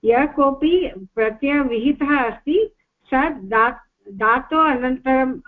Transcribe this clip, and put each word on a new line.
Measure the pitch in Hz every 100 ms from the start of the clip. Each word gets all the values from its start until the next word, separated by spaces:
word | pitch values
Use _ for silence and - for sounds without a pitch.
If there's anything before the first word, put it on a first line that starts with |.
यः | 214 240 294
कोऽपि | - 277 277 311 349 349 190
प्रत्ययः | 190 - 220 220 277 285
विहितः | 269 233 254 277 269 285
अस्ति, | 240 - - 349 427 _ _ _ _
सः | 262 320
धा-, | 277 190 220 233 233 _ _ -
धातोः | 196 214 247 262 311 311
अनन्तरम् | 247 254 262 262 262 262 254